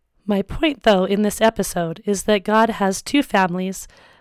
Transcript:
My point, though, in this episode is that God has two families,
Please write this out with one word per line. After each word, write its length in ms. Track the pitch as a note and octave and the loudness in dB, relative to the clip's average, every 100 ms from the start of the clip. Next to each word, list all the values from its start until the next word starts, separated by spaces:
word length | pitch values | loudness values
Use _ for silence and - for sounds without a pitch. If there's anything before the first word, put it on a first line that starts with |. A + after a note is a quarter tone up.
| _ _ - | _ _ -4
My 160 | G3+ | -4
point, 420 | G3 - D#4+ C#4+ | -4 -2 -2 0
though, 200 | A3+ F#3+ | 2 2
in 200 | F#3+ G3+ | 2 0
this 180 | G#3 - | -2 2
episode 600 | A3 A3+ F#3+ F3+ E3 E3+ - | 0 0 -4 -4 -4 -6 -4
is 180 | G3 | -4
that 200 | - G#3 | 0 0
God 260 | F3+ G#3+ A3+ | 2 2 2
has 320 | A3 G3 F#3+ | 2 -2 -2
two 220 | - C#4+ | -2 -2
families, 640 | C#4 G3+ F#3 F3+ F#3 F#3+ - _ _ _ | 0 0 0 -2 -6 -8 -16 _ _ _